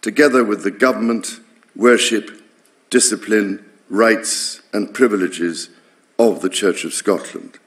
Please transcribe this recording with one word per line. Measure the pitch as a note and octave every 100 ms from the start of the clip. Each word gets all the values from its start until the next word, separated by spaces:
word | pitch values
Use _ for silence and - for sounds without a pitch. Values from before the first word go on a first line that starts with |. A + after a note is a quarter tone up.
together | - G#2 D3 B2+
with | A2 G#2
the | G2
government, | - C3 A2 A#2 A2+ - - _ _ _
worship, | - A#2 A#2 - A2 - - _ _ _ _ _
discipline, | B2 - G#2+ - G#2+ G2+ G2 - _ _
rights | F#2+ A2+ G#2+ - - - - _
and | G2+ G2+
privileges | - B2 G#2 F2+ E2+ E2+ D#2+ - _ _ _ _ -
of | A#2+ F2+
the | F#2
Church | - G2+ E2+
of | E2
Scotland. | - - F#2 - - E2+ -